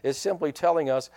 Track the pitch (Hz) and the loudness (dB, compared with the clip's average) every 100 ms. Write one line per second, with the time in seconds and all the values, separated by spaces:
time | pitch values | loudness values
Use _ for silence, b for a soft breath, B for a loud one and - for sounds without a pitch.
0 | 135 135 196 180 156 - 175 170 139 131 | -4 -2 -2 -2 -2 0 2 2 2 0
1 | - | -2